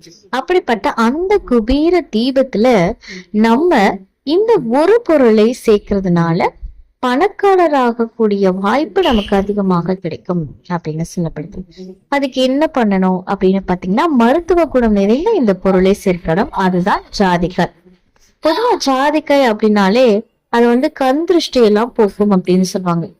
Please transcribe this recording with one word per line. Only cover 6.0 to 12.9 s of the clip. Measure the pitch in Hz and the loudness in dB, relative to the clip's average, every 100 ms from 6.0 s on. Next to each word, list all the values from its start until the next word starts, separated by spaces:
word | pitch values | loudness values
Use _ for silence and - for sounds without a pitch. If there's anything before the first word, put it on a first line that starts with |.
| 190 175 170 170 523 - - - - _ | 0 0 0 0 -2 -4 -14 -16 -20 _
பணக்காரராகக்கூடிய | 254 254 381 - 403 381 330 285 240 240 226 - 220 202 185 190 | -4 0 -2 0 2 4 2 2 0 -2 -4 -2 -2 2 0 0
வாய்ப்பு | 196 254 349 403 | -2 -2 -2 -2
நமக்கு | 330 220 202 196 | 0 0 0 -2
அதிகமாக | 202 202 190 175 175 | 0 -2 0 0 -2
கிடைக்கும் | 185 170 139 - 175 143 - - | -6 -8 -10 -6 -6 -6 -12 -8
அப்படின்னு | 175 160 156 | -8 -6 -8
சொல்லப்படுது. | 165 - 160 185 170 190 185 - 185 185 _ | -6 -6 -6 -8 -12 -14 -18 -18 -20 -20 _
அதுக்கு | 285 277 262 | -4 -4 -2
என்ன | 254 269 320 | 0 0 -2
பண்ணணும் | 285 214 | 0 0